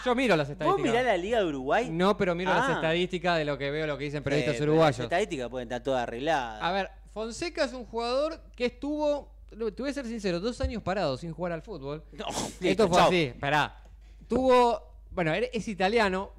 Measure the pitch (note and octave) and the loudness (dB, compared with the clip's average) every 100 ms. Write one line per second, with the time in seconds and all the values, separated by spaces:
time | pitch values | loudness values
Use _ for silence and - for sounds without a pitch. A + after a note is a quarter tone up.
0 | B3 A#3+ C4 E3+ C#3+ D3 - G4 E4+ A3+ | 2 0 4 2 0 -2 0 2 2 2
1 | B3+ F#3+ F#3 A#3 F#3 C#3 C3 F3+ A#3+ D#3+ | 2 2 2 0 0 -2 0 0 0 0
2 | F#3 G#3 F#3+ E3+ F3+ F#3 C4 G#3+ D#3+ E3+ | 2 2 0 0 0 0 2 0 2 0
3 | F3+ F3+ F3 E3+ D3 C#3 C#3 D3 D#3 C#3 | 0 0 0 0 0 -2 -2 -2 -4 -4
4 | D3 D3 C#3 C#3+ D3+ B2 D3 D#3 D#3+ A#2+ | -4 -4 0 0 0 0 2 4 4 2
5 | A#2+ E3+ G#3 D#3 A#2+ B2+ A#2+ B2 C#3 C3 | -2 0 0 -4 -6 -6 -6 -4 0 0
6 | A#2 A#2 C#3+ D#3 A#2+ G#2+ E3+ F#3+ F#3+ - | -2 -4 0 0 0 -4 -2 -2 -4 -8
7 | - G#3 A3+ A3 E4+ E4+ C#4 B3+ A3+ A3+ | -16 -10 -10 -6 -8 -2 -4 -4 -10 -6
8 | A#3 B3+ D4+ D#4+ - - A#3+ - C#4+ D4+ | -2 0 -2 -4 -16 -4 -4 -4 -6 -2
9 | D4+ D4 C#4+ - - G3 A3+ F#3 C4+ C4+ | 0 0 -4 -20 -20 -8 -6 -4 -6 -4
10 | A#3+ A#3 G3 E3+ G#3 A#3+ C4 A#3 - G3+ | -6 -4 -2 -2 -2 -2 -4 -4 -4 -2
11 | E3 B2+ E3 D#3+ F3 E3+ F#3+ F3+ C3+ D3+ | 0 -2 -6 -8 -6 -6 -10 -12 -10 -10
12 | - - A3 - - - F3+ F#3+ G3+ F3 | -12 -10 -8 -6 -8 -2 0 4 4 6
13 | E3 F3+ D3 - C#3 D3+ C3 - - - | 6 4 2 -2 0 2 0 -4 -20 -20
14 | - - - A#3+ C4 B3 A#3+ A#3 - - | -20 -20 -2 2 6 6 6 2 -6 -20
15 | - - D#3+ E3 B3 A#3 G3+ F#3+ F#3+ A#3 | -10 -2 0 2 0 -4 -6 -2 2 4
16 | G#3 F#3+ G3+ | 2 0 -4